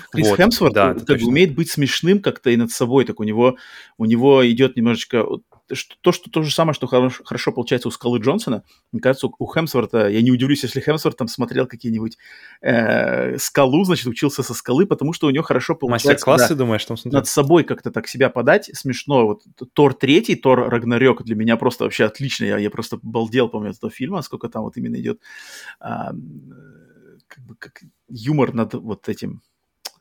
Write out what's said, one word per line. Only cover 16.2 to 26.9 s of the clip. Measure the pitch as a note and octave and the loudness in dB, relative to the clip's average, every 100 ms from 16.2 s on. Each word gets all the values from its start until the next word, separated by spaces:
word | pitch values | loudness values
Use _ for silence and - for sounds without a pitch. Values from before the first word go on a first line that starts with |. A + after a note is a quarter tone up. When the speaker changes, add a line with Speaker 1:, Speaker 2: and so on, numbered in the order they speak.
| C3 | 4
Speaker 2:
Мастер-классы, | C#3+ A#2+ D3 | 4 4 2
Speaker 1:
да, | |
Speaker 2:
думаешь, | A#2+ G#2+ - | 0 -2 -4
там | A2+ | -10
смотрел? | B2 C#3 | -4 -2
Speaker 1:
над | - | 0
собой | D3+ C#3 E3+ - | 0 4 4 2
как-то | A#2+ - | -4 -8
так | A2+ - | -8 -6
себя | B2+ B2+ | 0 0
подать | B2 B2 G#3 - - | 2 2 2 0 -10
смешно. | C3 B2 - C3+ G#2+ | -6 -6 0 2 2
Вот | G#2 _ - | 0 _ -20
Т-, | - | -4
Тор | - C#3+ B2+ | 2 2 4
третий, | C3+ D#3+ A3+ - | 2 4 2 0
Тор | C3+ B2 A#2 | 4 4 2
Рагнарек | A#2 A#2 A#2+ C3 A#2 | -2 0 2 4 2
для | A2 G#2+ | -2 -2
меня | A2+ A#2 | 0 2
просто | A#2+ - A2 | 0 -2 -2
вообще | - G#2+ | 0 -2
отлично. | - C3+ - G#2 | -2 -8 -6 -4
Я, | G#2 | -2
я | G#2 | -4
просто | - - G#2+ | -6 -10 -10
балдел, | A2+ A#2 A2 B2+ - | -8 -6 -2 0 0
помню, | A2 G#2 | -2 -8
от | - | -8
этого | A#2 | -10
фильма, | - C3+ F#3+ | -8 -8 -8
сколько | - A2+ A#2+ | -10 -12 -10
там | A#2 | -10
вот | A2+ B2+ | -10 -8
именно | A#2+ A#2+ | -8 -6
идет, | A#2 A#2 - - - - - - | -6 -8 -12 -20 -20 -20 -20 -16
а, | - - - | -12 -10 -10
м, | - D#3 D3+ C3+ | -12 -14 -20 -20
э, | - - - _ | -20 -20 -20 _